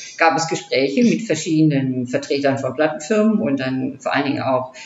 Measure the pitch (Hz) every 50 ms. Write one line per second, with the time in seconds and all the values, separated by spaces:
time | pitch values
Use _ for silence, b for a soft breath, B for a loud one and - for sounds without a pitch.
0 | B B B - - - - 156 160 - 175 - - - - 127 139 - - 247
1 | 240 214 165 - - - 160 - - 180 156 156 160 151 139 135 131 131 127 127
2 | 123 120 143 139 - - 143 139 139 139 127 120 127 127 131 147 151 160 156 -
3 | - - 220 208 214 220 208 - 147 143 139 127 131 131 131 131 131 131 - -
4 | - - - 135 143 135 123 110 113 110 131 127 123 B B B B